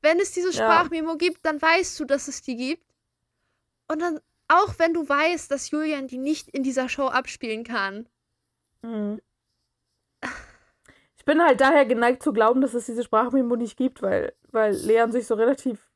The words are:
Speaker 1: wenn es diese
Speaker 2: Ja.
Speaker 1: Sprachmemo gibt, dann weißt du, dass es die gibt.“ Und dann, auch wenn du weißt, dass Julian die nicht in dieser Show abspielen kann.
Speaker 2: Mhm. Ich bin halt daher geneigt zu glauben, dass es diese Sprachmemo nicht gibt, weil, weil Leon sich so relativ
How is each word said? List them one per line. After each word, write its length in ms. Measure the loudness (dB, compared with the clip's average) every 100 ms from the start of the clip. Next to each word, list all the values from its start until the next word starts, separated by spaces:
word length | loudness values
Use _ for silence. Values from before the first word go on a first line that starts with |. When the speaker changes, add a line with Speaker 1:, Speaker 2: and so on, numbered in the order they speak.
Speaker 1:
wenn 180 | 4 2
es 120 | 0
diese 200 | -2 -4
Speaker 2:
Ja. 60 | 0
Speaker 1:
Sprachmemo 540 | 4 4 2 -2 -4 -2
gibt, 280 | -2 0
dann 160 | -4 0
weißt 380 | 2 2 0 -6
du, 40 |
dass 240 | -2 -2 -4
es 140 | -12
die 140 | -10 -8
gibt.“ 360 | -6 -8 _ _ _ _ _ _ _ _ _ _ _
Und 80 | -4
dann, 200 | -4 -6 _ _ _
auch 300 | 2 2 0
wenn 160 | 0
du 120 | 0 -2
weißt, 440 | 0 0 -2 -4
dass 200 | -8 -4
Julian 380 | -6 -4 -6 -8
die 80 | -8
nicht 320 | -4 -4 -6
in 140 | -4
dieser 260 | -2 -2 -4
Show 200 | -4 -2
abspielen 540 | -2 -4 -10 -8 -8
kann. 460 | -6 -6 -6 -8 -16 _ _ _ _ _ _ _
Speaker 2:
Mhm. 380 | -10 -6 -6 -6 _ _ _ _ _ _ _ _ _ _ -12 -12 -18 _ _ _ _ _ _ _
Ich 80 | 0
bin 160 | 4
halt 180 | 4 6
daher 240 | 6 6
geneigt 380 | 4 2 2 2
zu 100 | 0
glauben, 300 | 2 4 4
dass 120 | 0
es 120 | -2 -6
diese 180 | -6
Sprachmemo 500 | 0 0 2 0 0 -2
nicht 200 | -4 -2
gibt, 260 | -4 -2
weil, 320 | -2 -2 -2 -8 _
weil 240 | 0 2
Leon 380 | 0 2 4 4
sich 140 | 0 -2
so 80 |
relativ 540 | 0 2 2 -2 -6 _